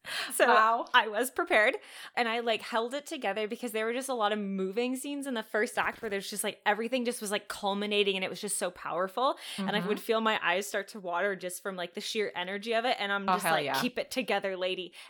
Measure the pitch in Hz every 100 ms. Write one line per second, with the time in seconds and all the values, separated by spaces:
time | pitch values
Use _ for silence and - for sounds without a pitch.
0 | - - - - 254 233 220 233 - 254
1 | 220 208 262 - 349 254 220 415 - -
2 | - - 233 233 233 220 - 233 233 277
3 | 285 320 220 196 208 226 247 214 220 240
4 | 262 247 208 214 196 196 190 196 247 262
5 | 285 285 277 233 214 214 208 - 180 -
6 | 185 196 190 208 208 - 208 208 226 254
7 | 240 240 214 202 - - 202 196 208 208
8 | 196 190 185 180 208 - 185 175 151 160
9 | 185 240 269 330 - - 190 196 175 208
10 | - 220 220 214 170 175 202 208 196 220
11 | 180 175 202 185 180 180 202 185 175 -
12 | - 220 202 - 180 202 220 226 240 -
13 | 202 202 196 185 175 160 143 135 240 233
14 | - 262 220 202 196 185 185 185 170 -